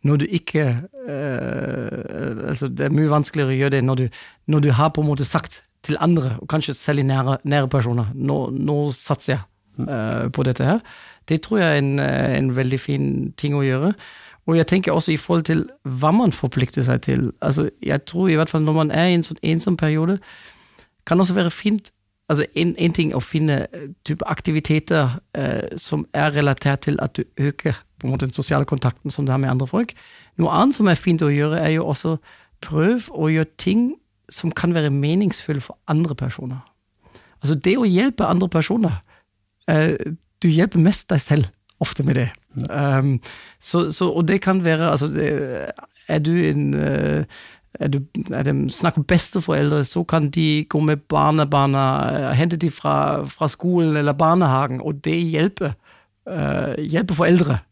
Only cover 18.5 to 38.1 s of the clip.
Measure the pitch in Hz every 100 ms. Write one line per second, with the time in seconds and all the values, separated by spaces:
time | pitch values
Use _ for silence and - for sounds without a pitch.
18.5 | 160 156 156 156 151 175 170 156 160 160
19.5 | 165 190 175 156 156 165 196 - - -
20.5 | - _ _ _ _ - 170 185 185 170
21.5 | - 208 208 - _ _ _ - 147 -
22.5 | - 170 - 170 165 156 - - 156 156
23.5 | 139 - - 143 - - 156 - - -
24.5 | 156 - 156 - 160 131 123 _ - 135
25.5 | - - - - 151 151 147 151 147 143
26.5 | 135 143 139 - 147 - - - - 143
27.5 | - 156 - _ _ 127 131 135 135 135
28.5 | 139 139 135 123 - 139 - 139 135 135
29.5 | 127 135 208 233 - - - - - 165
30.5 | 160 254 269 208 160 - 165 147 143 151
31.5 | 160 156 160 165 139 160 160 - - _
32.5 | _ - 156 175 247 - 269 156 160 156
33.5 | - 180 214 247 330 _ _ _ - 165
34.5 | - 175 170 151 139 143 180 202 - -
35.5 | 143 - - - 151 165 135 131 - 131
36.5 | 131 - _ _ _ _ - _ _ 139
37.5 | 151 180 240 220 180 269